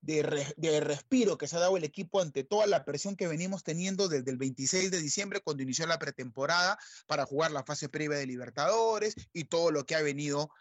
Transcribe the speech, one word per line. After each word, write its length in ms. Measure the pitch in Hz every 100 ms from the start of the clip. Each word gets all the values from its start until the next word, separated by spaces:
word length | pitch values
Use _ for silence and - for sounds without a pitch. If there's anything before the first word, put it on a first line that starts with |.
de 220 | 147 156
re-, 320 | 143 147 139 151
de 240 | 160 151
respiro 580 | 151 143 - 262 220 160
que 100 | 143
se 80 | 170
ha 40 |
dado 160 | 180 190
el 80 |
equipo 360 | 156 - 180 202
ante 240 | 175 139
toda 220 | 131 208 214
la 180 | 180
presión 320 | 139 147 196 196
que 100 | 196
venimos 380 | 202 180 196
teniendo 440 | - 160 185 190 196
desde 220 | 147 127
el 60 | 127
veintiséis 540 | 135 127 135 185 190
de 100 | 185
diciembre, 400 | 151 - 196 196
cuando 220 | - 147
inició 240 | 135 127 160
la 120 | 165
pretemporada 800 | 151 135 123 117 139 175 180 208 - - _
para 180 | 151
jugar 260 | 131 139 160
la 140 | 151
fase 240 | 127 147 147
previa 300 | 151 151 143
de 80 | 139
Libertadores 920 | 123 120 117 151 226 226 214 208 214 -
y 120 | 175
todo 280 | 151 170 170
lo 140 | 151 131
que 80 |
ha 80 | 160
venido 480 | 151 143 147 143 151 -